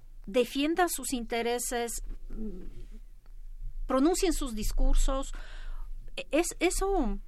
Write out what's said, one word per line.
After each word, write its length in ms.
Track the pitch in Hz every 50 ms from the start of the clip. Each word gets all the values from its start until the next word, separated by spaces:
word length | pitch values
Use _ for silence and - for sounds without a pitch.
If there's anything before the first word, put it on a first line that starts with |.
| - - - - -
defiendan 600 | - 190 254 240 233 - 277 285 302 339 349 359 330
sus 240 | - - 254 - -
intereses, 880 | 240 233 226 247 233 233 233 240 240 - - 254 233 233 233 - - - - - - - -
mm, 320 | - 220 214 214 180 185 185 - - - - - - - - - - - - - - - - - - - - - - - -
pronuncien 460 | - 254 262 269 330 370 - 381 359 302
sus 220 | - 302 254 220
discursos. 800 | 214 214 - - - 262 262 277 - - 294 269 269 - - - - - - - - - - - - - - - - - - -
E-, 100 | - 185 -
es, 260 | - 302 339 - - -
eso, 580 | 311 359 381 - 381 392 392 359 269 208 196 - -